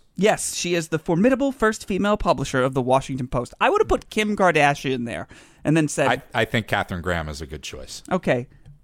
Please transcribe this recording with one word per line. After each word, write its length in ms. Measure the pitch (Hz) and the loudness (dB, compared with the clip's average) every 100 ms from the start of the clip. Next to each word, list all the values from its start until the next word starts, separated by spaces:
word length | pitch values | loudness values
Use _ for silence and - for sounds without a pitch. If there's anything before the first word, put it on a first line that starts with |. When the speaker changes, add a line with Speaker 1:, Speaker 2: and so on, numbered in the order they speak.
| _ - | _ 0
Speaker 1:
Yes, 380 | 202 180 - | 2 2 -2
she 200 | - 175 | -6 -2
is 140 | 175 156 | -2 -2
the 100 | 156 | -4
formidable 520 | - 170 233 254 277 | 0 2 4 4 0
first 340 | 262 220 220 - | 0 0 0 -4
female 300 | 185 202 214 | -2 0 0
publisher 460 | 180 147 135 135 | 0 0 0 0
of 100 | 131 | 0
The 80 | 131 | 0
Washington 460 | 123 131 - 131 123 | 2 0 0 -6 -4
Post. 260 | 131 120 - | -4 -6 0
I 80 | 233 | 0
would 140 | 403 | 2
have 60 | - | 2
put 200 | - - | 0 -2
Kim 260 | - 214 202 | -4 -2 2
Kardashian 680 | 185 156 143 143 147 131 | 4 6 4 2 -2 -4
there 220 | 117 85 - - - _ | -4 -8 -10 -16 -20 _
and 140 | - 160 | 0 2
then 120 | 151 | 2
said 340 | - 139 127 - | 0 0 0 -2
Speaker 2:
I, 100 | 120 | -2
I 20 | 113 | 0
think 220 | 120 - | 0 0
Katharine 340 | 104 92 90 | -2 -2 -4
Graham 260 | 85 85 78 | -2 -2 -4
is 140 | 73 | -8
a 40 | 73 | -10
good 160 | 76 | -12
choice. 380 | - 67 - - - | -12 -14 -14 -16 -4
Speaker 1:
Okay. 360 | 185 - 127 127 - - - | -2 0 -2 -2 -16 -20 -8